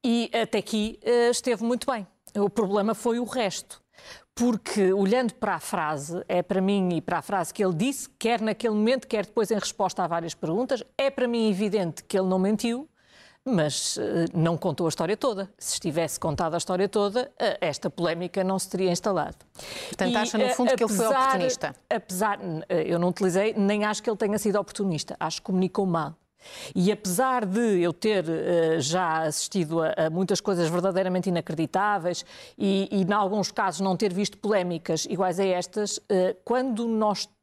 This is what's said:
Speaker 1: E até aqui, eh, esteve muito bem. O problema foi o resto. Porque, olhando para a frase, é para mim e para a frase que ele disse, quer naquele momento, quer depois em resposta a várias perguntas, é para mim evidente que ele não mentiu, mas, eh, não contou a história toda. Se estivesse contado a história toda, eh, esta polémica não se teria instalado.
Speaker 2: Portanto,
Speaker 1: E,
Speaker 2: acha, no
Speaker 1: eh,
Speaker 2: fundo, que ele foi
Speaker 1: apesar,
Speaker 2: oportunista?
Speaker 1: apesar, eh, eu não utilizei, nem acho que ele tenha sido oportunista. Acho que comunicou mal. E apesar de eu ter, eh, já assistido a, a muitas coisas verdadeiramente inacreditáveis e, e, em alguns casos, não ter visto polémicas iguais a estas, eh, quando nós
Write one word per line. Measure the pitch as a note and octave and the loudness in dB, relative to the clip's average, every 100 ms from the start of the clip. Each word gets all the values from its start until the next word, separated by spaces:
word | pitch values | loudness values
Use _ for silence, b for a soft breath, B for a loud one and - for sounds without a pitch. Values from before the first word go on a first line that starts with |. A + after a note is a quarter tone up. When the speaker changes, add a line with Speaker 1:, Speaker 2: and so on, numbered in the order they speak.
Speaker 1:
E | B3+ A#3 A3+ | 2 0 0
até | - A3 G#3 | -2 0 -2
aqui, | - A3 G#3+ - | -2 -2 -2 -4
eh, | - A#3+ A#3+ | 0 4 4
esteve | A#3+ - A3 | 2 -2 -2
muito | A3+ B3 - | 0 -2 -2
bem. | B3 F#3+ _ - G#3 | -4 -6 _ -8 -2
O | G3+ | 0
problema | G#3+ G3 G#3 G3+ | 2 2 2 2
foi | A3 A#3+ A#3 | 0 0 -2
o | |
resto. | A#3+ B3+ G#3 - - - _ B B B B - | -2 -2 -2 -4 -12 -20 _ B B B B 0
Porque, | A#3+ A3+ - - F#3+ | 2 2 -2 2 2
olhando | F#3+ G3 A#3+ A#3+ | 4 4 2 0
para | - G#3+ | -2 -4
a | E3+ | -2
frase, | - G3 D#3 D3+ C#3+ E3+ - | -4 -2 -2 -2 -4 -8 -2
é | F3+ | -2
para | F3 F#3 | 0 0
mim | F#3+ G3+ F#3 E3 | 2 2 2 0
e | |
para | - F3 | 0 -4
a | |
frase | - G3+ E3 | -2 -2 -2
que | - | 0
ele | G3 | 0
disse, | E3 A#3+ C4+ - _ | 2 0 -2 -10 _
quer | A3 A#3 | 0 0
naquele | A3 G#3+ A#3 | 0 -2 0
momento, | G#3+ G#3+ B3+ - | 2 2 2 0
quer | A3 | -4
depois | G3 - G#3+ | -2 0 0
em | |
resposta | G#3+ - - F#3+ - | 0 -2 -2 -2 0
a | F3 | -2
várias | E3+ E3 | -2 -4
perguntas, | - D#3+ F3+ B3+ B3 - - | -6 -2 -2 0 -4 -4 -2
é | C4+ | -2
para | C4+ B3 | 0 0
mim | A#3 A3 | 2 2
evidente | F#3 G#3 G#3 F3 D3 | 2 0 0 -2 -4
que | - G3 | -2 0
ele | F#3+ | 2
não | F#3+ | 2
mentiu, | F#3+ G#3+ A#3 A#3 D#4 b b b b b | 2 2 0 -4 -8 b b b b b
mas, | - G#3+ D3+ - - - | -2 2 2 0 -4 -4
eh, | G#3+ E3 E3 | -2 0 0
não | F3 E3 E3+ | 2 0 2
contou | F#3+ C#3+ E3+ | -2 0 -2
a | |
história | - E3 G#3+ | 0 -2 0
toda. | C#4 G3 G3 _ | -2 -2 -8 _
Se | - | -8
estivesse | - F3 D3 D#3+ - | -4 -2 -2 -2 -2
contado | E3+ C#3+ E3+ | -4 -2 0
a | E3+ | -2
história | - F3+ G3 | -2 0 0
toda, | G#3+ G3+ G#3+ B3+ _ | 2 0 0 -4 _
eh, | A3 - | -2 0
esta | E3+ C#3+ F3+ | -2 -2 -6
polémica | - E3+ E3 F3 G3 | -2 -2 0 -4 -2
não | F#3 F#3+ | 0 -2
se | - | -4
teria | F#3 F#3 | 0 0
instalado. | F3 A3 F#3 D3 - - - B B B | 0 0 0 -2 -8 -20 -20 B B B
Speaker 2:
Portanto, | - A3+ | -2 0
Speaker 1:
E, | A#3+ | 2
Speaker 2:
acha, | A#3 A3 | 0 0
no | |
Speaker 1:
eh, | B3 | 0
Speaker 2:
fundo, | B3 B3 C4 | 2 2 4
que | |
ele | A3+ | 2
foi | G#3 A3+ | 2 2
Speaker 1:
apesar, | C4+ | 4
Speaker 2:
oportunista? | C4 C4 C4 B3 D#3 - _ | 4 2 0 -2 -6 -8 _
Speaker 1:
apesar, | A#3 - F3+ G#3+ G3+ G3 D#3+ - | -4 -4 -2 -2 -2 -4 -6 -2
eh, | F3 D#3 | -2 0
eu | E3+ | 2
não | F3 | 2
utilizei, | F3 F#3+ F3 G#3+ | 2 0 2 0
nem | A3 G3 G#3 | 2 2 2
acho | G#3 - | 0 -2
que | - | -4
ele | G#3 | -2
tenha | G#3+ G#3 | 0 0
sido | G#3 G3+ | 0 0
oportunista. | G3 - G3 D#3 - - | -2 -4 -2 -2 -6 -6
Acho | D#3+ - | -6 -6
que | - | -2
comunicou | F#3 F#3 G3+ G3 | 0 2 0 0
mal. | E3 D3 D#3+ _ _ B B B | 0 -2 -10 _ _ B B B
E | - F3+ | 0 2
apesar | G#3 G3 F3+ C4 B3+ G#3 | 2 -2 0 2 2 0
de | G3 A#3 F#3+ | 0 2 4
eu | F3 | 2
ter, | D#3 A3 G#3 E3 | 0 0 0 0
eh, | E3 D#3 F3 E3 D#3+ | -2 2 2 4 2
já | C3+ F3 F3 D#3+ | 2 0 2 0
assistido | D#3+ D3+ - G3+ D3+ E3 | 0 -2 -4 -2 0 0
a, | D#3+ D#3+ | 0 2
a | D#3+ | 0
muitas | D#3+ F#3+ F#3+ | 0 0 0
coisas | - F3+ E3 | 0 0 2
verdadeiramente | F3 F#3 F3+ F#3 F3+ F#3 | 2 0 0 0 0 0
inacreditáveis | F3 - D#3 D#3+ F#3 G#3 G#3 E3 F3 - B B B | -2 -2 -4 -2 0 0 0 -2 -4 -8 B B B
e, | G3+ G3 G3 | 0 2 2
e, | G3+ | 0
em | F#3 | 2
alguns | G#3 G3 G#3 F#3+ | 2 2 0 -2
casos, | - G3 D#3+ | -2 -2 0
não | G3 F3+ | 0 2
ter | G#3+ | 0
visto | F3+ G3+ - | 0 -4 -4
polémicas | G3+ G#3 F3+ E3 - D#3+ - | 0 0 0 -4 -2 -4 -2
iguais | F3+ F#3 F3 | 0 0 2
a | F#3+ | 2
estas, | F3+ F3 G#3+ G#3 - _ | 0 -2 -4 -4 -6 _
eh, | G3 F#3 - | 2 2 0
quando | - A#3+ C4 A3 A#3 | -2 0 0 -2 0
nós | A3 G#3+ G3 - _ | 2 2 0 -6 _